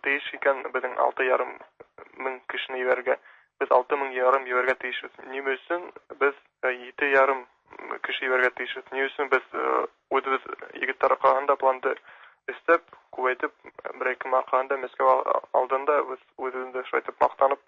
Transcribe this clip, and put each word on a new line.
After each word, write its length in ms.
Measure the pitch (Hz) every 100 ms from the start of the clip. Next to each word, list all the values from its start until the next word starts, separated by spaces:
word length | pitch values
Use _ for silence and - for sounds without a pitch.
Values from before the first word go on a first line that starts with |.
тейеш 240 | 135 143 -
икән 340 | 139 139 135 123
беҙҙең 240 | 127 127 123
алты 260 | 131 -
ярым 320 | 131 127 127 - - _ - - - -
мең 240 | 131 131 -
кешене 320 | 127 - 131
ебәргә. 320 | 127 127 123 131 - - _ _
Без 100 | 135
алты 240 | 127 127 147
мең 160 | 135
ярым 320 | 127 127 135
ебәргә 320 | 127 127 127 131
тейешбеҙ. 500 | 127 123 127 - 131
Ни 80 | 135
өсөн? 520 | 139 135 - 175 175 - _ -
Без, 160 | 139 139 _ _
э, 100 | 127 123 123
ете 220 | - 143
ярым 360 | 139 135 131 123 _ _ - - -
кеше 220 | - - 131
ебәргә 260 | 127 127 -
тейешбез. 280 | 123 131 -
Ни 140 | 131 139
өсөн? 220 | - 139
Без, 140 | 131 -
э, 320 | - 131 127 - _ _
үҙебез 320 | 135 135 135 - - -
егеттәр 400 | - 131 131 135
арҡаһында 420 | 131 135 131 143 139
планды 380 | 135 131 - - - - - _ -
өҫтәп, 320 | - - 165 _ - _
күбәйтеп, 380 | - 127 127 147 _ 139 - - 131
берәй 160 | 127 123
кем 160 | 131
арҡаһында 460 | 127 131 131 131 135
Мәскәү 240 | 127 - 131
ал-, 380 | 131 - - -
алдында 460 | - 127 135 139 147
үҙ, 160 | 135 127 _ -
үзебездә 400 | 127 127 127 127 123
шулай 160 | 131
итеп 180 | 127 -
маҡтанып 380 | 131 - 135 139